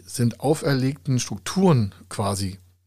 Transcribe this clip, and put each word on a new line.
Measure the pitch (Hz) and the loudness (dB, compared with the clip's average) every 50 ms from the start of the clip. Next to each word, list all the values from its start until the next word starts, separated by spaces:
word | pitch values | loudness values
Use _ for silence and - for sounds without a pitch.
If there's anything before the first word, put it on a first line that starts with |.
| - | -10
sind | - - - 120 117 - - | -8 -4 0 0 0 0 0
auferlegten | - 135 160 156 - 139 139 131 127 131 147 - - 139 131 123 | 0 0 0 0 0 0 0 0 0 -2 -4 -4 -4 -2 -2 -2
Strukturen | - - 113 104 - - - 185 190 180 151 123 107 98 - - - - | -2 -4 -8 -10 -8 -4 0 4 4 6 6 4 4 0 -4 -10 -18 -10
quasi | - - 104 98 101 95 98 92 95 - - _ _ _ _ | -6 -4 -2 -2 -2 -2 -4 -4 -6 -10 -16 _ _ _ _